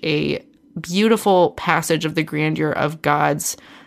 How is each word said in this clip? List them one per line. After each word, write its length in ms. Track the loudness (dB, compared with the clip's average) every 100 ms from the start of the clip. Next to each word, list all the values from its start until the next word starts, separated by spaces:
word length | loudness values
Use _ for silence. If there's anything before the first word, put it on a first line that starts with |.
a 400 | -4 -2 -2 -4 -8 _ _ -12
beautiful 720 | -4 2 2 2 4 4 4
passage 540 | 0 -2 0 0 -2 0
of 100 | -4
the 80 |
grandeur 480 | -4 -2 -2 -2 -2
of 300 | -2 -4 -2
God's 560 | 0 2 2 0 -4 -8 -14 -20